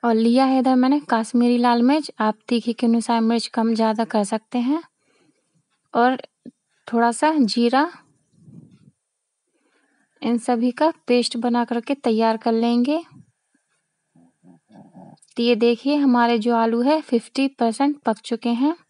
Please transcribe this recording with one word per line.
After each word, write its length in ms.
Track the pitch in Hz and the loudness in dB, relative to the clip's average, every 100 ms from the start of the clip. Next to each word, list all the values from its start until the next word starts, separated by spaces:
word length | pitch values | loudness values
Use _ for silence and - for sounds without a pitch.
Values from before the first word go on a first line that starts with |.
और 100 | 240 | 0
लिया 300 | 226 226 247 | 2 2 4
है 140 | 262 262 | 2 2
इधर 160 | 254 | 2
मैंने 260 | 254 254 294 | 2 2 0
काश्मीरी 580 | 285 233 220 240 240 240 | 0 -2 0 0 2 2
लाल 240 | 240 240 | 2 2
मिर्च। 280 | 240 302 294 - | 2 2 -2 -4
आप 140 | 214 220 - | -4 -4 -4
तीखे 240 | 240 233 | -4 -2
के 140 | 226 233 | -2 0
अनुसार 340 | 233 220 233 | 0 0 0
मिर्च 260 | 226 233 208 | 0 -2 -2
कम 280 | - 226 | -4 -2
ज़्यादा 300 | 220 220 220 | 0 0 0
कर 200 | 220 214 | -2 -2
सकते 340 | 202 220 _ 247 | -2 -4 _ -4
हैं। 240 | 240 311 330 _ _ _ _ _ _ _ _ _ _ | -2 -4 -6 _ _ _ _ _ _ _ _ _ _
और 280 | - 247 262 - _ - _ _ _ - | 0 0 0 -10 _ -20 _ _ _ -6
थोड़ा 200 | 233 233 | 0 0
सा 200 | 233 302 | 2 0
जीरा, 600 | 320 226 233 233 262 320 - _ _ _ _ - - - _ _ _ _ _ _ _ _ _ _ _ _ _ _ _ | 2 0 2 0 2 0 -6 _ _ _ _ -20 -20 -20 _ _ _ _ _ _ _ _ _ _ _ _ _ _ _
इन 160 | 226 233 | -4 -2
सभी 320 | 240 240 247 | -2 -2 -2
का 220 | 240 311 320 - | 0 -2 -2 -2
पेस्ट 300 | 247 233 240 | 0 0 -4
बना 280 | 240 240 | -2 -2
करके 300 | 233 233 226 | -2 -4 -4
तैयार 420 | 277 247 220 226 220 | -4 -2 0 0 0
कर 160 | 233 | -2
लेंगे। 520 | 226 233 240 247 311 339 - - _ _ _ _ _ _ _ _ _ _ _ - 87 _ 220 - - - - _ - | 0 0 0 0 -2 -6 -20 -20 _ _ _ _ _ _ _ _ _ _ _ -20 -20 _ -20 -20 -20 -20 -20 _ -4
तो 60 | |
ये 140 | 240 226 | 0 2
देखिए, 400 | 233 233 277 294 | 2 0 -2 0
हमारे 420 | 277 240 233 233 | 2 2 2 0
जो 160 | 226 | 0
आलू 280 | 233 226 233 | 0 0 0
है 180 | 247 311 | 0 0
फिफ्टी 480 | - 233 - - 269 | 0 -4 -4 -4 -4
परसेंट 540 | - 233 220 285 285 | -2 -4 0 -2 -2
पक 160 | - 214 | -4 -6
चुके 300 | - 226 240 | -6 -6 -4
हैं 280 | 233 277 339 | -2 -2 -4